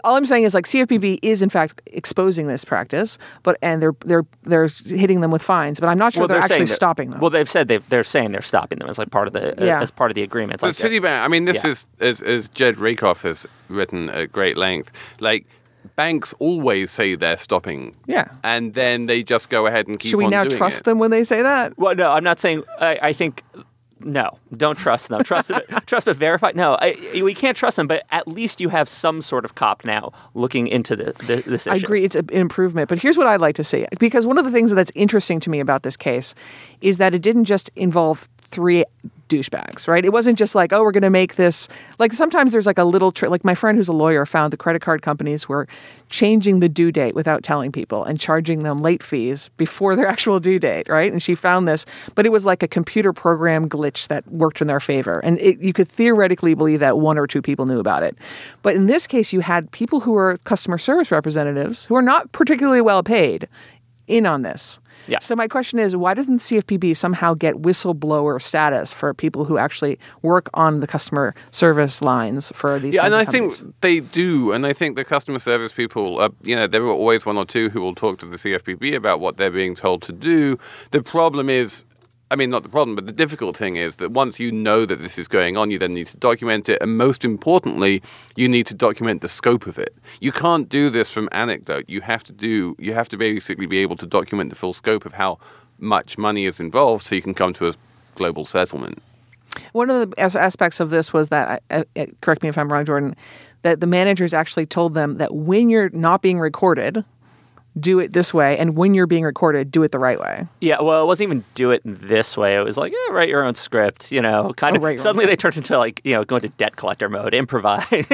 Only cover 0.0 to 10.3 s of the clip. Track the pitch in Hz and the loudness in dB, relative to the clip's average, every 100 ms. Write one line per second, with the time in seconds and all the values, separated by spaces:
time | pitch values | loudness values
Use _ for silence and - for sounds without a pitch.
0 | - 262 277 247 220 185 170 269 254 233 | 2 2 4 4 4 2 2 2 2 2
1 | 196 185 220 214 190 185 156 - - - | 2 0 0 2 2 2 0 -4 -16 -10
2 | - - 185 170 147 127 - 95 85 143 | -4 0 0 0 -2 -6 -4 -4 -2 -4
3 | 220 - - - - 175 170 160 160 160 | -4 -6 -16 -4 -2 0 0 0 0 0
4 | - 170 156 _ - 170 160 - - 185 | 0 0 0 _ 0 2 2 -2 -8 0
5 | 190 185 165 160 - 185 147 147 170 175 | 2 2 2 0 0 0 0 -2 0 2
6 | 226 - 175 180 190 180 180 - 180 160 | 2 2 2 2 2 2 2 2 0 0
7 | 127 135 160 156 147 180 135 110 - 123 | -4 -2 2 2 2 0 2 0 2 0
8 | 110 - 113 101 - 101 - - - - | 0 0 -2 -4 -2 -2 0 -6 -8 -8
9 | 107 104 101 98 - - 185 156 117 - | -4 -2 -2 -2 -4 -2 0 0 -2 -2
10 | 120 104 101 | -2 -2 -4